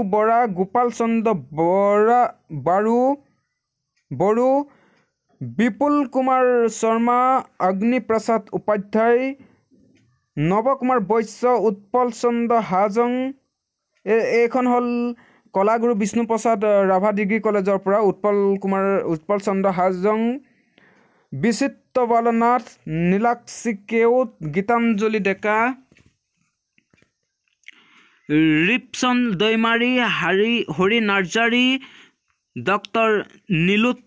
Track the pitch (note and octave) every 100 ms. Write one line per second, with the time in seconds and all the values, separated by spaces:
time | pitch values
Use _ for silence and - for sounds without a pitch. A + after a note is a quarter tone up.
0 | G#3 G#3 G#3+ A3+ A#3+ F3 F#3 A#3+ B3 A#3
1 | A#3 A3+ A3 G3 B2+ D3+ E3 F#3+ G3+ G#3
2 | A3 A#3+ A#3+ - _ D3 C3+ F#3 G#3+ A#3
3 | B3+ C#4+ _ _ _ _ _ _ _ _
4 | _ B2+ F#3 A3+ B3+ C4+ C#4+ _ _ _
5 | _ _ _ _ B2 B2 A#3+ G3 D4 D4
6 | C4+ C4 C4 C4 B3+ B3 A#3 A3 A3+ A3+
7 | A#3 B3 B3+ C4 - - - F#3+ A3+ B3+
8 | B3 A3 A3 A3+ G#3+ F3 - G#3 G3+ A3
9 | A3+ A#3+ C4 C#4 - _ _ _ _ _
10 | _ _ _ - D3+ G3 A#3 C4+ B3+ B3+
11 | F#3 A3 A3+ - A#3+ B3 G3+ G3 - B3
12 | B3 A#3 A#3+ A#3 A#3 A#3 F3 F3+ G#3 G3+
13 | A#3+ B3 C4 C4+ _ _ _ _ _ _
14 | F#3+ A3+ F3 A3 A#3 B3+ B3+ B3 A#3+ A#3+
15 | A#3+ A#3+ _ _ _ - G3 A#3 A#3 A3+
16 | G#3 A3+ A#3 A3+ A#3 A3+ G#3+ G3+ F#3+ F#3+
17 | G#3 G#3 G#3 A3 G#3+ G#3 G3 G3 F#3+ G3+
18 | G#3 F#3 G#3 G3+ G3 G3 G3 G3 G3 G3
19 | G#2+ D#3+ - G3+ G3+ G3 G3 F3+ F#3 F#3
20 | G3 A3 A3+ C4 - _ _ _ _ _
21 | _ _ _ C3+ F#3+ A3+ C4+ C4+ _ C4
22 | A#3+ A#3 A#3 A3+ A#3 B3 A#3 - - D#3+
23 | F3 F#3+ A#3 A#3+ - - A3+ G#3 - A3+
24 | A#3 B3 A#3+ - D#3 D#3 G3+ A#3+ A#3 G#3+
25 | A3 A3 G3 F#3+ G#3 G#3+ A#3 C4 _ _
26 | _ _ _ _ _ _ _ _ _ _
27 | _ _ _ _ _ _ - _ _ _
28 | _ _ - D3+ D#3+ D3+ F3 B3 - -
29 | B3+ B3 A#3+ F3 G#3+ A3+ A3+ A#3 A#3+ B3+
30 | A#3 D#3 E3 F#3+ A3 A#3 - D#3 F#3+ A#3
31 | G#3+ G3 F3+ A3 A#3 A#3+ B3+ C4 - -
32 | - _ _ _ _ B2+ A#2+ G3+ - A#3
33 | A3 G#3 - - - E3+ F3 G#3 A#3 A#3+